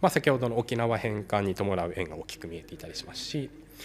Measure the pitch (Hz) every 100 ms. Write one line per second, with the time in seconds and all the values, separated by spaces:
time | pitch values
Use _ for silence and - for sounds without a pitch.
0 | 185 - 156 127 123 117 117 117 117 110
1 | 113 104 98 104 98 92 101 92 85 92
2 | 78 78 - - 82 82 - - - -
3 | - - - 151 131 - - -